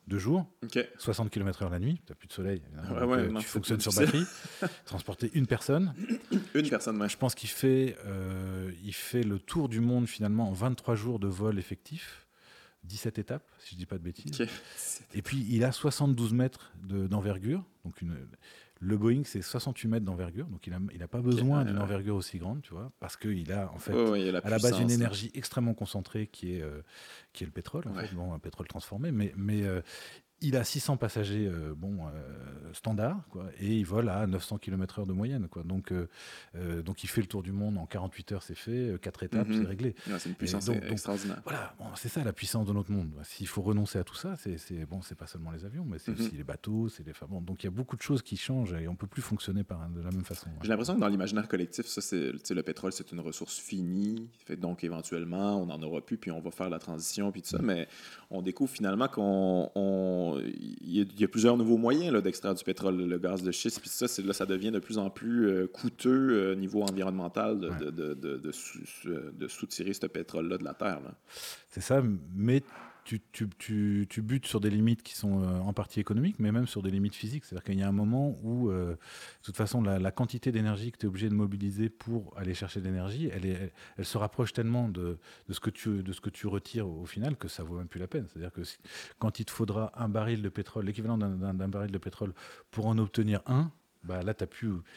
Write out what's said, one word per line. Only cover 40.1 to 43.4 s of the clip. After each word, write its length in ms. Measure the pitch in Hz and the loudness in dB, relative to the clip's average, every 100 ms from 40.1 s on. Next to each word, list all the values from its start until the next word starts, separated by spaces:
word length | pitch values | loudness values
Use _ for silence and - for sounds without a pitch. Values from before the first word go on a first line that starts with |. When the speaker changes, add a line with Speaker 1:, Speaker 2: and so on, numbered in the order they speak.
| 92 | -4
Speaker 2:
c'est 80 | 90 | -4
une 60 | |
Speaker 1:
Et 40 | 92 | -4
Speaker 2:
puissance 280 | 90 98 95 | -2 0 0
Speaker 1:
donc, 160 | 107 | -2
donc, 100 | - | 0
Speaker 2:
extraordinaire. 500 | 104 - 101 101 - - | -4 -2 -2 -2 -6 -6
Speaker 1:
voilà, 280 | 139 101 - | -6 -6 -10
bon, 60 | - - | -12 -8
c'est 140 | 120 | -6
ça 160 | 170 120 | -2 -2
la 80 | |
puissance 340 | - 104 117 101 | -2 -2 0 2
de 60 | |
notre 180 | 101 95 | 2 2
monde. 220 | 101 80 73 | 0 -2 -6
S'il 240 | 73 - | -12 -8